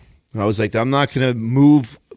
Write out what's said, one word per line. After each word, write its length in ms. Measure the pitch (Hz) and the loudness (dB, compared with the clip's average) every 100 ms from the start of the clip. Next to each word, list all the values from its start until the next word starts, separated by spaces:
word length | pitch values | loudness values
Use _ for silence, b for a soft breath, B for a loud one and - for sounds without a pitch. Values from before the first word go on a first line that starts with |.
| b b _ 110 | b b _ -6
I 80 | 104 | -4
was 120 | 104 | -2
like, 160 | 104 | -4
"I'm 160 | 110 127 | -4 -2
not 220 | 139 143 | -2 -2
gonna 200 | 135 131 | -2 -4
move, 640 | 120 113 131 143 147 117 - _ | -4 -2 4 4 4 0 -14 _